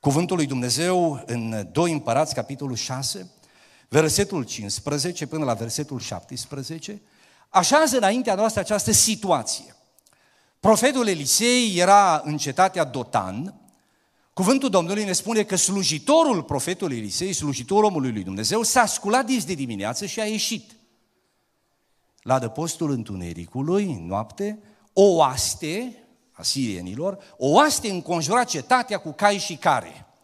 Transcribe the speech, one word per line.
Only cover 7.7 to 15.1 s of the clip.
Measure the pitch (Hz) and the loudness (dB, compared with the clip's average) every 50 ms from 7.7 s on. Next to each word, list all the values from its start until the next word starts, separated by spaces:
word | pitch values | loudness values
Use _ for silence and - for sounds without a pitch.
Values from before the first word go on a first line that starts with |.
| 262 302 320 294 226 | 4 4 4 4 2
înaintea | 262 208 190 208 254 240 226 196 | 2 2 2 2 2 0 0 0
noastră | 190 214 220 220 208 | 2 2 0 0 -2
această | 180 - 208 202 - - 214 | -2 -2 -2 -2 0 2 2
situație. | - - 214 220 - - 196 170 135 110 - - - - - - _ _ _ _ _ _ _ _ _ _ _ _ _ _ _ _ _ | 4 4 2 0 -2 0 0 0 0 0 -4 -8 -8 -10 -16 -20 _ _ _ _ _ _ _ _ _ _ _ _ _ _ _ _ _
Profetul | - 196 220 196 233 269 285 262 240 | 4 4 4 6 4 2 2 2 0
Elisei | 214 185 160 143 127 - - 220 240 247 247 240 220 185 | 0 0 -2 0 0 0 2 4 4 4 4 4 2 2
era | 170 180 185 196 202 202 185 165 151 - | 2 6 8 8 8 8 6 4 2 0
în | 151 151 147 | -2 -4 -4
cetatea | - 147 127 - 185 190 190 180 156 | -4 -4 2 2 2 2 4 0 -2
Dotan. | 139 127 135 120 - - 120 95 92 95 107 151 190 - - _ _ _ _ _ _ _ _ _ _ _ _ _ _ _ | -2 -2 -8 -8 -2 -2 -2 -2 -2 -6 -8 -8 -10 -12 -16 _ _ _ _ _ _ _ _ _ _ _ _ _ _ _
Cuvântul | - 190 190 269 269 269 262 | -2 0 2 2 2 2 2
Domnului | 190 190 165 165 196 208 214 | 2 2 2 2 -2 -4 -2
ne | 196 | -2